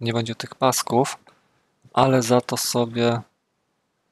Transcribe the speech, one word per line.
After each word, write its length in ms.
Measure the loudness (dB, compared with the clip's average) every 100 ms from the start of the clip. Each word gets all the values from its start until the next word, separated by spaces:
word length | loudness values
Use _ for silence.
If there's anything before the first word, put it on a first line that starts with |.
Nie 120 | -4
będzie 220 | -4 -4
tych 200 | -8 -12
pasków. 640 | -2 0 0 0 0 0 -4 _ _ _ _ _ _ _
Ale 300 | 2 4 2
za 180 | 4 2
to 160 | 2 -4
sobie 680 | -2 -2 -2 0 0 0 -6 _ _ _ _ _ _ _ _